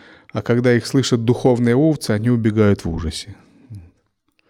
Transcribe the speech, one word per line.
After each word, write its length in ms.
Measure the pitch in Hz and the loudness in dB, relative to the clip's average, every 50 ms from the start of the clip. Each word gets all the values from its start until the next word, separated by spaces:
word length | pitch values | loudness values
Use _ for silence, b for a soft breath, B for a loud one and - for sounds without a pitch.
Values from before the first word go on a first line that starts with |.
| B B B B B B - | B B B B B B -10
А 80 | 113 | -8
когда 340 | - - 120 120 123 127 120 | -2 -2 0 2 2 2 2
их 100 | 117 - | 2 0
слышат 400 | - - 139 123 - 123 117 113 | 0 0 0 2 2 0 0 2
духовные 500 | 117 117 - - 135 123 117 120 117 120 | 0 0 2 2 2 2 2 2 2 2
овцы, 360 | 131 156 160 151 139 - - | 2 2 2 0 -2 -2 -4
они 180 | 107 104 113 123 | -4 -2 0 0
убегают 560 | 123 117 110 110 107 110 104 104 98 - - | 0 2 0 0 2 2 4 2 2 2 -2
в 40 | 87 | -6
ужасе. 460 | 80 82 82 78 - - - - - B B B B B B B 110 95 85 B _ _ _ _ _ _ _ _ _ b b | -6 -6 -6 -8 -8 -10 -14 -16 -20 B B B B B B B -20 -20 -20 B _ _ _ _ _ _ _ _ _ b b